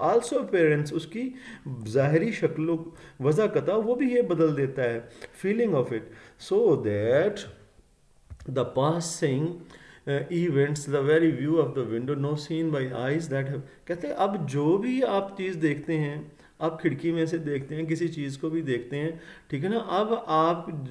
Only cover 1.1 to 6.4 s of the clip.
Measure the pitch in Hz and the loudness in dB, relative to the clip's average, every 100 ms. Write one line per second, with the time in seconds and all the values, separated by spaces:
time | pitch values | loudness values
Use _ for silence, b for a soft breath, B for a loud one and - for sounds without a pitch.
1.1 | 220 254 B B 220 139 123 110 120 139 | -6 -6 B B -14 -12 -8 -2 2 4
2.1 | 160 226 - - 156 160 160 165 B B | 4 2 0 -2 0 -2 -2 -4 B B
3.1 | - 135 156 208 151 143 214 220 247 269 | -2 2 4 2 2 2 2 2 2 2
4.1 | 240 190 165 160 143 135 135 123 113 - | 2 2 4 4 2 -2 0 -2 -2 -6
5.1 | B B - 190 220 233 147 120 113 - | B B -6 -2 2 2 2 0 -4 -8
6.1 | B B - | B B -20